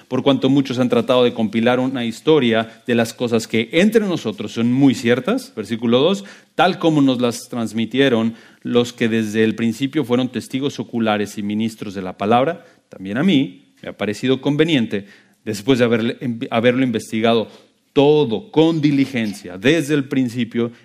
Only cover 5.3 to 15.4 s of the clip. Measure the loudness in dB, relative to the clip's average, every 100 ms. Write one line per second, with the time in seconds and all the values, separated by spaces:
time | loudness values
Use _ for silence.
5.3 | -4 -6 -12 -8 -4 0 2 2 0 -6
6.3 | -20 _ 0 2 2 2 4 4 2 0
7.3 | -4 -8 -6 -6 -4 -4 2 2 2 0
8.3 | -4 -18 _ -2 0 0 -2 -2 0 -2
9.3 | 0 0 0 -2 -2 -4 -4 -2 -2 -2
10.3 | -6 -8 -6 -6 -6 -8 -2 0 0 -2
11.3 | -6 -6 -4 -4 -6 -12 -10 -10 -6 0
12.3 | 0 0 -4 -14 _ _ -14 -8 -2 2
13.3 | 2 0 -6 _ _ -16 -8 -6 -4 -2
14.3 | -2 0 0 2 2 0 -4 -8 -20 _
15.3 | _